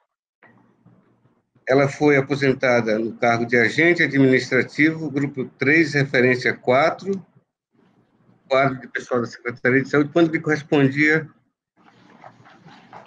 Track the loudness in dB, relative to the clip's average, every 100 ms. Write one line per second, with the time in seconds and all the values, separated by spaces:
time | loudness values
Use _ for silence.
0 | _ _ _ _ _ _ _ _ _ _
1 | _ _ _ _ _ _ 0 2 2 2
2 | 2 2 0 -2 -2 0 0 0 0 -2
3 | -4 -2 0 0 0 2 2 2 0 2
4 | 0 2 4 2 0 -2 -2 0 -2 -2
5 | -6 -6 -6 -6 -10 -4 0 2 2 0
6 | 0 2 2 2 -2 -4 0 2 2 -2
7 | -6 -8 -10 _ _ _ _ _ _ _
8 | _ _ _ _ -2 0 0 -2 -10 -12
9 | -6 -4 -4 -8 -12 -4 0 0 2 -2
10 | 0 2 0 0 -4 -4 0 2 2 2
11 | 0 0 -4 _ _ _ _ _ _ _
12 | _ -20 -20 _ -20 -20 -20 -20 -20 -20